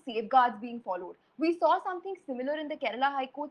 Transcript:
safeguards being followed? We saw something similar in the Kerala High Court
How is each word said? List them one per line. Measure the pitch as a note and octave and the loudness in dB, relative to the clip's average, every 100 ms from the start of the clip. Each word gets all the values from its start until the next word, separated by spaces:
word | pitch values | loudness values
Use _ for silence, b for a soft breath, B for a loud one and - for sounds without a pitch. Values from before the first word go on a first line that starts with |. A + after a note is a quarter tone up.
| - | -6
safeguards | A3 G#3 C4 B3 G#3 | -6 4 6 6 2
being | A#3+ A#3 | -10 -8
followed? | G3+ F3+ F3+ - _ - | -6 -6 -8 -14 _ -2
We | D#4+ E4+ | 0 4
saw | D#4 F#4 | 4 2
something | A4 F4+ F#4+ F#4+ - | 0 -6 -8 -10 -8
similar | B3 C4 D#4 | -6 -4 -4
in | D4 | -6
the | D4+ | -4
Kerala | A#3 A#3 C#4 | -4 0 0
High | C#4 C4 | 0 -4
Court | C#4+ D4 | -6 -10